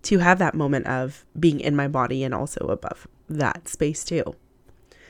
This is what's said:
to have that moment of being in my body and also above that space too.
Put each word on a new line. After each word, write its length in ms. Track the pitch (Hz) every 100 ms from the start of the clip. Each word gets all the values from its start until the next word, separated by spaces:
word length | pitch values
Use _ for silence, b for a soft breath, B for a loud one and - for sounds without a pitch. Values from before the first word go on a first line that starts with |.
to 160 | - 196
have 220 | 175 185
that 160 | 170 156
moment 320 | 143 135 -
of 380 | 127 131 - _ -
being 200 | 165 147
in 160 | - 143
my 120 | 139
body 360 | 135 123 131
and 100 | 131
also 320 | 123 139 - -
above 400 | - - - - - -
that 380 | 151 131 - -
space 360 | - 147 151
too. 320 | - 165 - - _ _ _ - _ b